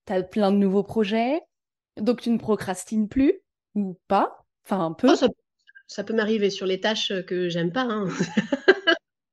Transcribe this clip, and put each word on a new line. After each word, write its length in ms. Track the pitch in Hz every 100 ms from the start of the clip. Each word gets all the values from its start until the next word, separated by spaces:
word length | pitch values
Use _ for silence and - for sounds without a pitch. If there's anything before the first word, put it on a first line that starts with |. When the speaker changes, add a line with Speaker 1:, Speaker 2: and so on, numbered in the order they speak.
| -
Speaker 1:
t'as 180 | 190
plein 280 | 185 220 196
de 60 | 202
nouveaux 240 | 196 196
projets, 580 | 196 226 202 220 240 311 - _ _ _ _ -
donc 240 | 220 240
tu 80 | 233
ne 60 | 226
procrastines 680 | - 202 - 185 - 220 208
plus, 340 | 262 277 - _ _ _ 208
ou 240 | 190 175 _
pas ? 320 | 196 285 - _ _ -
Enfin, 180 | 196 165
un 80 |
peu. 160 | 160 247
Speaker 2:
Oh, 40 | 320
ça, 120 | 247 - _ _ _ - _
ça 160 | -
peut 100 | 202 226
m'arriver 340 | 214 220 202
sur 160 | 196 190
les 140 | 185
tâches 340 | 208 214 - 196 180
que 220 | 180 175
j'aime 220 | 170 170
pas, 120 | 254
hein. 240 | 254 214 190
<laughs> 480 | - 175 - - 277 - - 339 339 - _ _